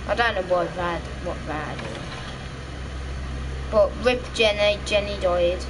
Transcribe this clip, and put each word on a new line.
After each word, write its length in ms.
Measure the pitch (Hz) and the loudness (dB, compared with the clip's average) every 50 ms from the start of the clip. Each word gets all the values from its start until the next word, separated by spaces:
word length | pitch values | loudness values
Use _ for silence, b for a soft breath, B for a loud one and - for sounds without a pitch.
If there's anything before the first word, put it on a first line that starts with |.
| - | -2
I 80 | - 208 | 0 2
don't 180 | 233 240 226 214 | 4 4 2 2
know 80 | 190 180 175 180 | 0 0 2 2
what 200 | 175 170 170 - | 2 2 0 -2
that, 260 | 180 175 175 170 156 - - - - - | -2 -2 -2 -2 -2 -4 -6 -8 -6 -6
what 140 | 170 160 - - | -6 -6 -6 -6
that 300 | - 147 156 147 123 135 | -6 -4 -4 -4 -6 -6
is. 200 | 135 - - - - - - - - - - - - - - - - - - - - - - - - - - - - - - - - - - - - - - | -6 -6 -8 -8 -8 -8 -8 -8 -8 -8 -8 -8 -10 -10 -10 -10 -10 -10 -8 -8 -8 -8 -6 -6 -6 -6 -6 -6 -6 -6 -4 -4 -4 -4 -4 -4 -6 -2 2
But 200 | 214 208 202 185 - 202 214 | 6 6 6 6 4 2 2
Rip 300 | 247 247 254 - - - | 2 2 2 -2 -2 2
Jenny, 460 | - 226 214 208 208 208 208 208 202 - | 4 4 4 4 4 4 4 2 2 0
Jenny 320 | - 208 202 202 202 202 196 | 2 2 2 2 0 -2 0
died. 420 | 196 180 175 180 175 175 185 180 - | 2 2 4 4 4 2 2 0 -4